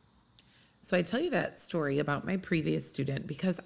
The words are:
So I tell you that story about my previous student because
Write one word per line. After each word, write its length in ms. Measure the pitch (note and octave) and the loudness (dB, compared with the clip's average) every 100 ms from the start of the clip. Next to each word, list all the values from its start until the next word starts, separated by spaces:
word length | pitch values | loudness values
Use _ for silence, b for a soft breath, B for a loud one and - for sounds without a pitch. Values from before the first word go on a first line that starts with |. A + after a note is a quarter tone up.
| _ _ _ - b b b b | _ _ _ -20 b b b b
So 160 | - F3+ | 0 2
I 60 | |
tell 180 | E3+ A#3 | 2 0
you 100 | E4+ | 2
that 300 | A#3 - - | 2 0 -4
story 380 | - F3 C#3+ C#3 | -4 0 2 2
about 260 | D3+ C#3+ | 2 0
my 140 | - F#3+ | 0 -4
previous 500 | F#3+ E3+ D#3 D#3 - | 0 0 2 0 -2
student 380 | - C3+ C3+ - | -2 -2 -2 -4
because 340 | D3 F#3+ E3+ | -2 0 0